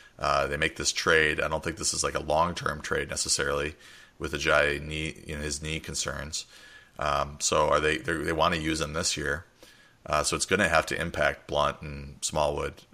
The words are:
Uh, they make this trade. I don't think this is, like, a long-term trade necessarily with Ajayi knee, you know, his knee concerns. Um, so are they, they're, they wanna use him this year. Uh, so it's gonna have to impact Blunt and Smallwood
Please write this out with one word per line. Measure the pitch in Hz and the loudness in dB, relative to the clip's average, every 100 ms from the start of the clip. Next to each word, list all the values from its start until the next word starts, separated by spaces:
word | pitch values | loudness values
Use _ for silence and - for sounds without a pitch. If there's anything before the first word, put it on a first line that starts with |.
| - - | -20 -4
Uh, | 71 71 69 | 2 2 2
they | 73 | 0
make | 80 - | -2 0
this | - | -2
trade. | - 90 80 76 76 | 0 4 6 6 2
I | 76 | 0
don't | 78 | 0
think | 82 78 | -4 -2
this | - | -2
is, | 78 | 0
like, | 71 69 | -2 -2
a | |
long-term | 76 78 85 82 71 76 | 0 2 2 0 -4 -4
trade | - 73 71 | -2 -2 -2
necessarily | 73 - - 71 71 76 - - - - - | -4 0 0 2 0 -2 -6 -20 -20 -20 -8
with | 76 | -6
Ajayi | 73 78 76 73 71 | 0 4 6 4 0
knee, | 76 78 78 - - | -4 -4 -6 -8 -10
you | 76 | -6
know, | |
his | 76 71 | -4 -6
knee | 78 78 | -4 -6
concerns. | - 78 71 67 73 - - - - - - - | -6 -6 -4 -6 -6 -8 -10 -20 -20 -20 -18 -4
Um, | 73 71 71 73 | 0 0 -2 -2
so | - 78 76 | 0 2 4
are | 73 | 4
they, | 76 78 | 2 0
they're, | - 80 | -2 -2
they | 78 | -2
wanna | 80 85 85 | 2 2 2
use | 78 80 | 0 -2
him | 76 | -2
this | 78 85 78 | -2 -2 -2
year. | 71 73 - _ - - - _ - | -4 -4 -8 _ -20 -20 -20 _ -2
Uh, | 76 | 0
so | 73 78 | 2 -2
it's | - | 0
gonna | 95 87 | 2 4
have | 80 - | 4 2
to | - | -2
impact | 82 78 71 69 - | -2 0 0 0 -2
Blunt | 71 73 - | 0 2 0
and | 76 69 71 69 | -10 -10 -12 -6
Smallwood | - 76 73 73 71 - - | -2 2 2 0 -4 -8 -20